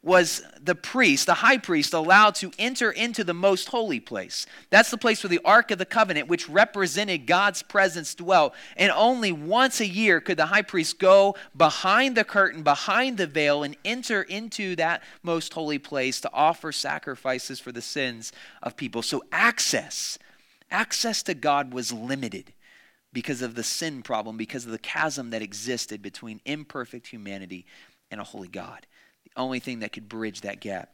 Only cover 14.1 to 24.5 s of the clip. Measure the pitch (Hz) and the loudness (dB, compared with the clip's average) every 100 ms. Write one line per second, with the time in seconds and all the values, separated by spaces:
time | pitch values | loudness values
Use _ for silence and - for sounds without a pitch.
14.1 | 208 - 196 226 - 196 170 160 - - | -4 -4 -8 -10 -8 -6 -2 -2 -2 -8
15.1 | - 170 165 - 165 151 143 - 139 131 | -12 -2 -2 -2 -6 -4 -6 -4 -4 -2
16.1 | 127 - - 156 165 160 - 135 151 - | -4 -6 2 2 2 -8 -6 -6 -6 -8
17.1 | 131 135 127 - 131 127 123 - 147 131 | -8 -6 -6 -8 -12 -12 -12 -8 -6 -6
18.1 | 113 110 - - - - - 127 117 - | -6 -16 -18 -20 -12 -12 -8 -6 -6 -4
19.1 | 147 - 165 226 233 - 127 - - - | -6 -4 2 2 2 0 -2 -4 -10 -8
20.1 | - _ _ _ _ _ 185 220 - 226 | -10 _ _ _ _ _ -4 -2 -2 -2
21.1 | 214 - 156 151 143 135 123 117 117 120 | -2 -4 -2 0 0 0 -6 -6 -8 -6
22.1 | 135 120 92 - _ _ _ _ _ _ | -6 -6 -10 -16 _ _ _ _ _ _
23.1 | 123 120 127 123 117 113 - 165 139 113 | -10 -6 -6 -6 -6 -6 -6 -6 -8 -6
24.1 | 113 110 110 110 | -6 -6 -10 -10